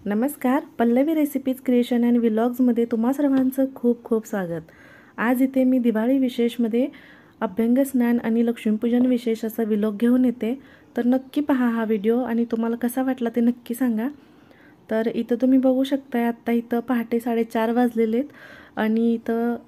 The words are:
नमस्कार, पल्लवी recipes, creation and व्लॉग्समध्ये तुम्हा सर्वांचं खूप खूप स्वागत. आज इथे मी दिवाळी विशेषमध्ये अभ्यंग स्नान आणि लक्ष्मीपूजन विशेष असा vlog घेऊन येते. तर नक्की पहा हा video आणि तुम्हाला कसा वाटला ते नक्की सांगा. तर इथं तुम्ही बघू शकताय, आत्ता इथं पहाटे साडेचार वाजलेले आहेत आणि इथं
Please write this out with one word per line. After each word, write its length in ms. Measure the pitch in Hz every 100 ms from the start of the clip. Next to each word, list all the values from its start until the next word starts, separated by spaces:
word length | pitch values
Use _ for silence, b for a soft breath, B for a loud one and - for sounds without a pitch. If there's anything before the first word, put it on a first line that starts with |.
नमस्कार, 600 | - 208 254 294 254 269 320 -
पल्लवी 360 | 233 240 285
recipes, 480 | 320 285 269 262 254
creation 460 | - 247 240 240 240
and 100 | 240
व्लॉग्समध्ये 640 | 233 214 233 247 254 233
तुम्हा 280 | 233 226 233
सर्वांचं 520 | 277 294 269 262 262 269
खूप 300 | 269 240 233
खूप 220 | - 226 220
स्वागत. 340 | 208 175 165 160 B B B B -
आज 260 | 226 247
इथे 220 | 262 262
मी 140 | 262 262
दिवाळी 400 | 240 220 226 269
विशेषमध्ये 720 | 262 247 233 233 226 233 277 B B B B B
अभ्यंग 380 | 220 185 226 247
स्नान 400 | 277 262 240 240
आणि 280 | 233 226 233
लक्ष्मीपूजन 600 | 233 220 214 240 240 254
विशेष 380 | 247 240 220
असा 180 | 226 220
vlog 340 | 226 214 220 202
घेऊन 280 | 233 254
येते. 380 | 254 233 214 269 B B B -
तर 80 |
नक्की 360 | 240 262 262 294
पहा 280 | 294 269 247
हा 160 | 226
video 380 | 220 220 208 233
आणि 220 | 240 233
तुम्हाला 320 | 233 226 233 233
कसा 260 | 240 254
वाटला 260 | 262 254 233 233
ते 40 |
नक्की 340 | 233 240 -
सांगा. 340 | 233 254 220 240 - B B B B B B -
तर 160 | 220 226
इथं 300 | - 226 240
तुम्ही 160 | 254 262
बघू 260 | 262 254
शकताय, 400 | 269 277 - 240
आत्ता 280 | 233 233 -
इथं 280 | 233 233 233
पहाटे 400 | 233 240 233 233
साडेचार 520 | 233 226 233 233 226
वाजलेले 440 | 233 247 226 226 226
आहेत 120 | 294 B B B B -
आणि 360 | 220 220 233
इथं 420 | 226 - 233 233 233